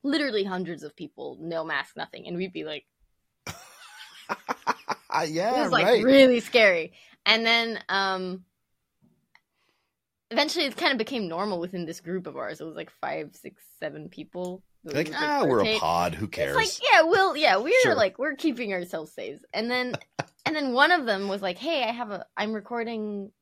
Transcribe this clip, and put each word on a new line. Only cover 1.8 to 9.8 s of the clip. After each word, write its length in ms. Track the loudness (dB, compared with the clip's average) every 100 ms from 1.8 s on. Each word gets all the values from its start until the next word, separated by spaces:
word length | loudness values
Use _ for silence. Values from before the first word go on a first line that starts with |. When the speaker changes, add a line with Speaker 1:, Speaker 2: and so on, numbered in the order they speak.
| -4 -10
Speaker 1:
nothing, 300 | -12 -12 -10
and 100 | -6
we'd 160 | -6
be 120 | -8 -10
like, 200 | -12 _ _ _ _ _ _ -16
Speaker 2:
<laughs> 0 | -16 -20 -20 -20 -20 -20 -20 -12 -10 -8 -6 -4 -6 -6 -10 _ -4 -2
Yeah, 320 | -2 0 2
Speaker 1:
it 40 |
was, 80 | 2
like, 140 | 2 4
Speaker 2:
right. 180 | 4
Speaker 1:
really 360 | 8 10 10 6
scary. 540 | 2 6 6 4 -4 _ -20 _ 2
And 180 | 2
then, 360 | 4 2 0 -6 -4
um, 540 | -2 0 -2 -4 -8 -12 _ _ _ _ _ _ _ _ _ _ _ _ _